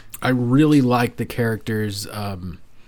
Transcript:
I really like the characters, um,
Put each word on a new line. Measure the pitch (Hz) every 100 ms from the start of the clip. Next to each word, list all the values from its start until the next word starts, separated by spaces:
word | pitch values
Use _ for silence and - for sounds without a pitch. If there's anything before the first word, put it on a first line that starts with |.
| - -
I | 123
really | 127 120 135 151 147
like | 123 120 120 -
the | 117
characters, | - 117 107 - 110 107 101 -
um, | 107 101 95 90 82 - -